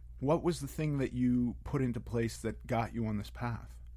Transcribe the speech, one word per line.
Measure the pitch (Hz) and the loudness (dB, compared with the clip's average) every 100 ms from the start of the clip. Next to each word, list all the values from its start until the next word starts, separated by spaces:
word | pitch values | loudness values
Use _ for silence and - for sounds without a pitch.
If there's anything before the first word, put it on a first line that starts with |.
| - - | -12 -4
What | 131 165 | 2 4
was | 175 139 | 4 0
the | 139 | -2
thing | - 156 139 | -2 0 2
that | 131 | 2
you | 127 123 123 120 - | 4 4 6 4 0
put | - 147 | -2 0
into | 131 117 | 2 0
place | - 120 117 - | -2 0 0 0
that | 110 101 - | -4 -4 -2
got | 117 113 | 0 0
you | 117 110 | 0 0
on | 104 | 0
this | 101 | -4
path? | - 120 113 - - - | -4 -4 -4 -8 -12 -14